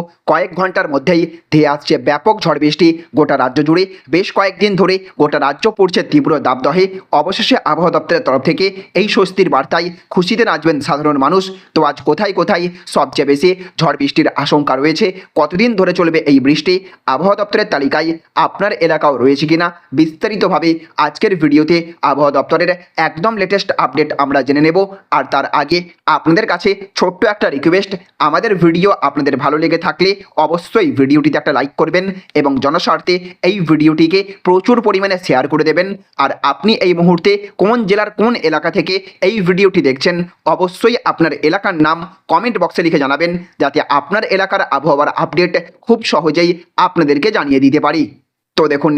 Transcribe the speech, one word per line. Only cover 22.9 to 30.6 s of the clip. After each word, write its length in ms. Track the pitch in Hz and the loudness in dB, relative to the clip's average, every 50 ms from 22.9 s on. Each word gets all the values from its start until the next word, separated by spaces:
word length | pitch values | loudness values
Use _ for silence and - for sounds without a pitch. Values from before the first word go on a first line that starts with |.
| - - 160 | -4 -4 -4
একদম 260 | 156 - 160 170 220 226 | -4 -2 -2 -4 -2 -2
লেটেস্ট 320 | 202 185 180 202 196 190 - - - 165 | -2 -2 -2 -2 -2 -2 -2 -4 -2 -2
আপডেট 260 | 143 - 156 151 151 143 135 | -2 0 -2 -2 -2 0 -2
আমরা 200 | 139 135 143 139 127 | -2 0 0 0 0
জেনে 140 | 139 139 147 156 | 0 0 2 2
নেব। 120 | 160 160 190 196 196 196 - _ - | 2 2 2 0 -2 -4 -14 _ -4
আর 120 | - 147 139 - - | -2 -2 -2 -2 -2
তার 120 | 139 139 143 - | -4 -2 -2 -2
আগে 260 | 147 143 147 170 175 175 175 - _ - - 156 | -2 -2 0 -2 -4 -4 -6 -14 _ -2 0 0
আপনাদের 300 | 143 - 151 165 160 160 - | 0 2 2 2 2 2 0
কাছে 180 | 175 180 - 202 196 196 196 - - | -2 -2 0 -2 -2 -2 -6 -10 -4
ছোট্ট 260 | - 202 180 180 - 233 214 208 | -2 -2 -2 -2 0 -2 -2 0
একটা 140 | - 220 185 | 0 -2 -2
রিকোয়েস্ট, 420 | 143 139 - 165 170 196 196 - 196 180 - _ _ - | -2 0 0 2 2 2 0 -2 -8 -12 -12 _ _ -2
আমাদের 320 | 143 160 156 180 202 226 202 | -2 0 0 0 0 0 0
ভিডিও 340 | 170 170 165 165 175 185 202 - - 139 | 2 2 2 2 4 2 2 2 2 0
আপনাদের 280 | 139 - 147 139 139 139 | -2 -2 0 -2 -2 -2
ভালো 200 | 127 139 143 147 | 0 0 0 0
লেগে 220 | 160 160 160 165 160 175 | 0 0 0 0 0 -2
থাকলে 240 | 165 156 - 180 190 196 196 - - - | -2 -2 0 0 0 -2 -4 -6 -8 -2
অবশ্যই 520 | - 156 151 165 175 | -2 -2 0 0 -4